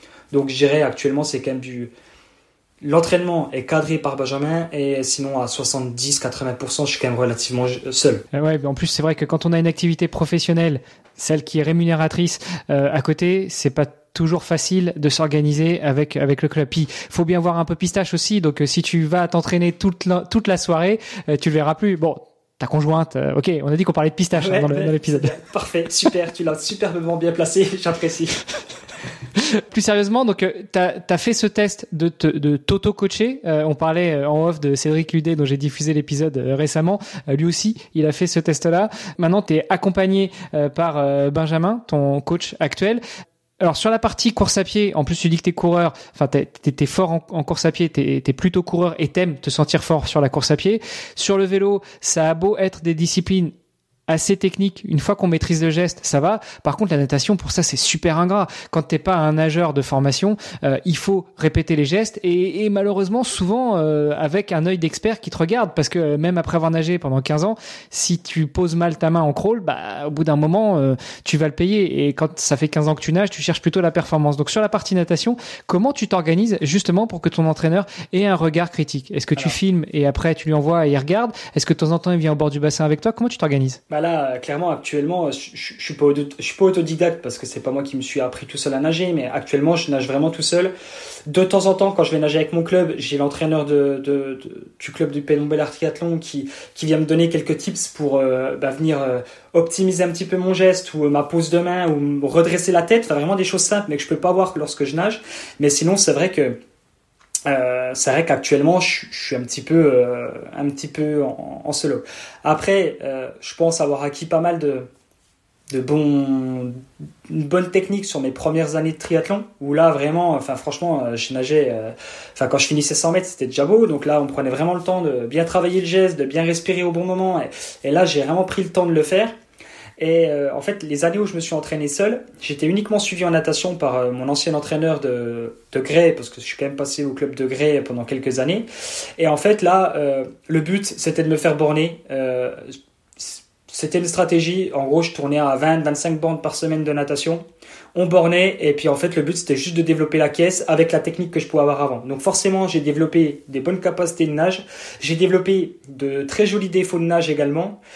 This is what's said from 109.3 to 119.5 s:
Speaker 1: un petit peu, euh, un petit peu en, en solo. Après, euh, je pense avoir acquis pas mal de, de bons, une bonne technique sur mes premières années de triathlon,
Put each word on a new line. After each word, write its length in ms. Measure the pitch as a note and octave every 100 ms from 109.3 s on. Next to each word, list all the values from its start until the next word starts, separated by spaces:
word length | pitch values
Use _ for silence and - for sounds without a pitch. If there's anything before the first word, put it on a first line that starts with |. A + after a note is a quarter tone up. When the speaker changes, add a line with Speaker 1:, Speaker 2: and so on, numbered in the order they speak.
Speaker 1:
un 60 | B2+
petit 220 | B2 -
peu, 300 | A#2 E3 D#3
euh, 340 | B2 B2 B2 A#2+ - -
un 140 | - C#3+
petit 200 | C#3 D3
peu 360 | C#3+ D3+ D3+
en, 380 | C3+ - - C2+
en 80 | -
solo. 320 | - D3+ - - - - -
Après, 540 | D3 D#3 - G3 E3+ -
euh, 280 | C3+ C3 B2+ -
je 140 | -
pense 260 | - E3 E3
avoir 220 | D3 C#3
acquis 240 | C#3+ C#3 E3
pas 140 | E3
mal 180 | E3+ E3
de, 240 | D3+ C3 B2 _ _ _ _ _ _ _ _
de 80 | C3+
bons, 920 | B2+ D3+ D3 C#3+ C#3 C3+ C3 B2+ B2+ B2 C3 _ D3 - -
une 140 | D#3+
bonne 260 | D3 F3+ F3+
technique 340 | F#3+ F#3+ G3
sur 160 | F#3+ D3
mes 100 | C3+
premières 460 | C3+ D#3 D#3 D#3 D#3
années 160 | D#3+
de 60 | D#3+
triathlon, 460 | - D#3+ D#3+ G3+ -